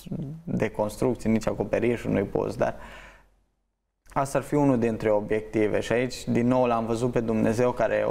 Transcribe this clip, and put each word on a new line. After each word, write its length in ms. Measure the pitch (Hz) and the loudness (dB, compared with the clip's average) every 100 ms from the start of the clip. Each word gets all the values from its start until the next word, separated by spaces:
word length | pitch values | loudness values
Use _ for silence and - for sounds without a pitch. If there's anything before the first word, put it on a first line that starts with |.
| - - 135 160 | -10 -10 -8 -10
de 240 | 160 120 107 | -6 -2 -2
construcție, 640 | - 104 - 131 113 110 | -2 -4 0 -2 0 0
nici 160 | 110 110 | 0 0
acoperișul 600 | 101 107 101 117 113 117 | -2 -2 0 0 -2 0
nu-i 120 | 104 | 0
pus, 340 | 101 98 104 117 | 0 -2 -2 -2
dar 180 | 120 - - - - - _ _ _ _ _ _ _ _ - | -2 -4 -12 -18 -20 -20 _ _ _ _ _ _ _ _ -8
asta 260 | 147 135 139 | -4 -2 -2
ar 60 | |
fi 100 | 123 | 0
unul 240 | 147 143 123 | 2 4 4
dintre 320 | 117 107 110 | 2 2 2
obiective. 720 | 104 104 107 - 110 104 101 | 2 2 -4 0 0 2 2
Și 120 | - | 0
aici, 320 | 117 127 - - | 0 0 -4 -2
din 180 | 117 120 | 2 4
nou, 180 | 127 | 4
l-am 220 | 123 117 113 | 2 0 0
văzut 240 | 113 123 | 0 0
pe 80 | 120 | 0
Dumnezeu 500 | 113 110 110 110 123 | 0 0 2 2 2
care 340 | - 107 107 110 | 2 0 2 0